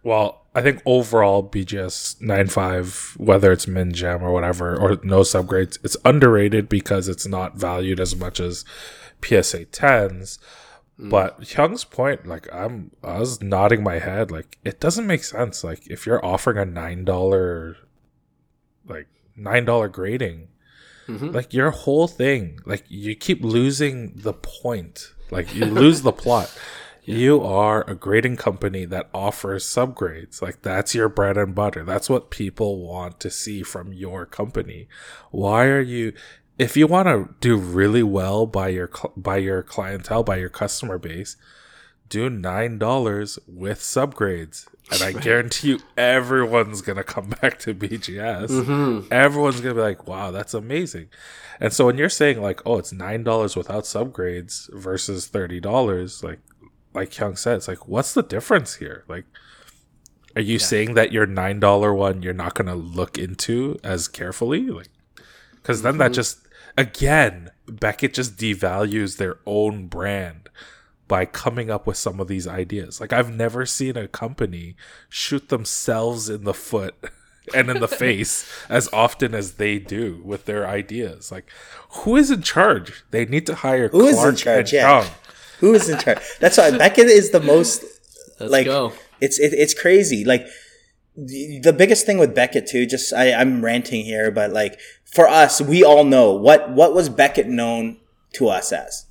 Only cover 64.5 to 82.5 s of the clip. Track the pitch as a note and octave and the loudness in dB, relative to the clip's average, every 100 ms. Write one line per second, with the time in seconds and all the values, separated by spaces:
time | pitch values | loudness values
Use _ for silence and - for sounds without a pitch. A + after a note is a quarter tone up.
64.5 | E3 C4 E2+ F2 _ _ _ _ _ _ | -2 -4 -8 -16 _ _ _ _ _ _
65.5 | _ - A#2 A2+ D3+ B2+ B2 A2+ - _ | _ -6 -2 -2 0 0 0 -4 -8 _
66.5 | _ - - B2+ - C#3 D#3 B2 F2+ E2+ | _ -8 -4 -4 -2 2 4 2 -2 -20
67.5 | _ - A2 G#2+ - C3+ - B2 F#2 A2 | _ -20 -6 -4 -2 -4 -4 -8 -6 -4
68.5 | F#2+ F#2+ F#2 G#2 G#2+ G2 - F#2+ F2 - | -2 -2 -2 -2 -2 -6 -6 -8 -8 -4
69.5 | G#2 G#2+ G#2 F2+ F2 G2 G2+ F2 D#2+ _ | 0 0 -4 -12 -8 -6 -6 -8 -14 _
70.5 | - - - _ _ _ F#2+ F#2 - C3 | -20 -20 -20 _ _ _ -2 -2 -4 -6
71.5 | A#2 A2+ G#2 - F#2+ A2 F#2+ F#2 F#2+ F2+ | -6 -6 -4 -4 -6 -8 -6 -6 -6 -6
72.5 | F#2+ F2+ G#2 E2+ - G#2+ A#2+ A#2 A2+ A#2 | -8 -8 -8 -10 -14 -4 -2 -2 -4 -4
73.5 | A#2+ B2+ - C3 A#2+ G2+ - A2+ C3+ G#2 | -4 -6 -6 -6 -6 -10 -10 -10 -6 -6
74.5 | F2 E2+ F2 - - _ - - C#3 - | -6 -14 -20 -20 -20 _ -10 -6 -6 -4
75.5 | B2 A2 - - A2+ A#2 A#2 A2 G#2+ G2+ | -6 -4 -6 -4 -2 -2 -4 -8 -6 -6
76.5 | - - A2 F#2+ - - _ _ _ - | -8 -4 -6 -6 -12 -18 _ _ _ -2
77.5 | C3 B2+ B2+ A#2 - B2 G2+ G#2+ - - | 0 0 0 -2 0 -2 0 -4 -6 -8
78.5 | - - A#2+ A#2+ G#2+ A#2 - B2 A2 G2 | -18 -2 -2 0 2 2 2 -4 -4 -8
79.5 | - G#2 G#2 F#2 G2+ A2+ E2+ F2+ G2+ - | -4 -2 -2 -6 -8 -6 -10 -12 -10 -6
80.5 | G#2 F#2+ G#2 G2+ A2+ G#2+ D#2 - F#2 - | -6 -4 -6 -6 -8 -8 -10 -16 -18 -18
81.5 | - - - - - - C4 C#4 A#3 - | -20 -20 -20 -18 -6 2 4 4 2 0